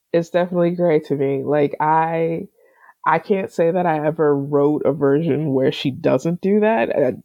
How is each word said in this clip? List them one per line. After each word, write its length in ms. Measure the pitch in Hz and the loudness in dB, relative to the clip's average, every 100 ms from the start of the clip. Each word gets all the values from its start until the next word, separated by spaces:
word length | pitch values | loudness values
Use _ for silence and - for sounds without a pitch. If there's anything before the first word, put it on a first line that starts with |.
| _ | _
It's 180 | 170 170 | -2 0
definitely 420 | 175 180 175 175 | -2 0 0 0
gray 280 | 175 175 156 | 0 2 0
to 160 | 156 | 0
me. 280 | 139 139 139 | -2 -2 -2
Like, 320 | 131 147 143 - | -2 0 0 0
I, 680 | 156 160 160 165 165 165 190 _ _ _ - _ - | 0 0 0 -2 -2 -4 -10 _ _ _ -20 _ 0
I 120 | 165 | 0
can't 300 | - 196 220 | 0 -2 -2
say 220 | - 165 | -2 0
that 140 | 180 | 2
I 200 | 175 156 | 0 0
ever 300 | 151 156 151 139 | -2 0 2 0
wrote 440 | 139 147 143 151 | 0 2 2 2
a 60 | - | 0
version 640 | 143 139 139 165 135 156 | 0 2 2 0 -2 0
where 180 | 131 131 | 0 0
she 200 | - 143 | -2 -4
doesn't 500 | 120 - 131 165 175 | -2 0 0 0 -2
do 180 | 190 208 | 0 2
that. 340 | 214 226 117 | 2 0 0
Uh, 200 | - 127 107 | 0 0 -2